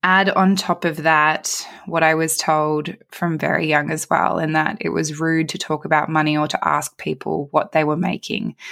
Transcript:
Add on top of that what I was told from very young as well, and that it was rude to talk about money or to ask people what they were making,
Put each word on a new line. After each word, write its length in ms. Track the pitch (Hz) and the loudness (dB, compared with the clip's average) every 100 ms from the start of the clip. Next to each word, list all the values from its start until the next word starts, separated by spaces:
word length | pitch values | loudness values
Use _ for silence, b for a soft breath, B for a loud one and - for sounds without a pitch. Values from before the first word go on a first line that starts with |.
Add 260 | 185 190 196 | 4 4 4
on 260 | - 190 196 | 4 2 2
top 300 | - 170 175 | 0 -2 -2
of 120 | 156 | -2
that 680 | 160 156 151 156 - - - B - | 2 4 4 2 -4 -8 -10 B -4
what 180 | 165 | 2
I 100 | 160 | 2
was 240 | 160 160 156 | 2 0 -2
told 580 | - 156 151 151 156 180 _ | 0 2 2 0 -4 -12 _
from 280 | - 170 160 | -6 -4 -2
very 300 | 147 - 160 | 0 0 2
young 220 | 151 147 | 0 0
as 180 | 156 - | -4 0
well, 280 | - 85 - | 2 2 0
and 180 | 160 156 | 0 0
that 220 | 156 - | 0 -2
it 100 | - | -2
was 300 | - 156 151 | -2 -2 -2
rude 300 | 165 160 160 | 0 0 0
to 80 | 185 | -4
talk 280 | - 151 - | -4 -4 0
about 220 | 156 151 | 0 2
money 300 | 156 151 151 | 0 2 0
or 100 | 151 | 0
to 200 | - - | 0 0
ask 300 | 147 143 - | 0 -4 -8
people 520 | - 151 - 160 143 | -8 -6 -4 -4 0
what 200 | 156 - | -2 0
they 120 | 160 | 0
were 140 | 151 151 | 0 0
making, 580 | 180 - - - - - B | -2 -4 -6 -6 -6 -10 B